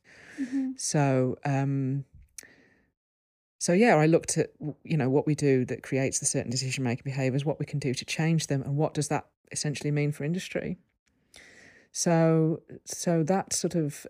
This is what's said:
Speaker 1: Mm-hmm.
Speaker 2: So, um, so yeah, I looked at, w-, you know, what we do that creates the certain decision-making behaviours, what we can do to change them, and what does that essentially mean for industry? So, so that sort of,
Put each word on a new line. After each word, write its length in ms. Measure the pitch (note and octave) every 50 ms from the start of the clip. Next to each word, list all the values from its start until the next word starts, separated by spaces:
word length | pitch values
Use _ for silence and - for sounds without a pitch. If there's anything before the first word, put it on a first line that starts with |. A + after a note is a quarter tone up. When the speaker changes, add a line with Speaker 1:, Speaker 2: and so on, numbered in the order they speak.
| _ _ - - - - - D4
Speaker 1:
Mm-hmm. 300 | C4+ B3 C4+ C4+ C4 C4 C4
Speaker 2:
So, 600 | - - - - D3+ C#3+ C#3 C3 C3 B2+ B2+ - - -
um, 600 | C#3+ C#3 C3+ C#3 C#3 C#3 C#3 C3+ C3 C3+ C#3 C3+ _ - - - _ _ - - - - _ _ _ _ _ _ _ _ _ _ _ _ _ _ _ _ _ _ _ _ -
so 140 | - - F3
yeah, 220 | F#3+ A#3 A#3+ F3
I 100 | D3+ D#3
looked 320 | D#3+ E3 - - - -
at, 200 | D#3+ - - _ -
w-, 160 | - D3 - _ -
you 140 | - D#3+
know, 120 | D3+ A#2+ B2+
what 180 | C3 D3 -
we 80 | D#3 D3
do 300 | - D3+ C#3+ C3+ B2+ B2
that 180 | - B2+ - -
creates 360 | - C#3 C3 C3+ - - -
the 60 | D3
certain 240 | - - C#3 - -
decision-making 540 | B2+ B2 C3 C3 B2+ C#3 C3 A#2+ A#2 - -
behaviours, 420 | C#3+ C3 C#3 C3 C3 A#2+ C#3+ C#3
what 140 | D#3 - -
we 60 | C#3+
can 140 | - - C#3+
do 140 | D3 C3+ A#2+
to 120 | - -
change 420 | - - - D#3+ E3 E3 D#3 -
them, 140 | - C#3+ C3+ -
and 140 | C#3+ C#3
what 160 | D3 D#3 - -
does 160 | D3+ D3 -
that 180 | D#3 - - _ _ _ _ -
essentially 400 | - - - D3+ C#3+ - - D3
mean 200 | D3 D3 D3 D3
for 120 | D3 - C#3+
industry? 540 | D3+ F3 F#3+ - - - F3+ - - F#3 - _ _ _ _ _ _ _ _ _ _ - - - - - - - - - _ _ _
So, 680 | - - - F3+ E3 E3 E3 D#3+ D#3+ D#3+ D#3+ D#3 E3 - _ - - - -
so 400 | - - - - F3+ E3+ E3 D#3
that 300 | D3 F#3+ G3 - - -
sort 220 | - - E3+ -
of, 300 | E3+ D#3 C#3+ - - -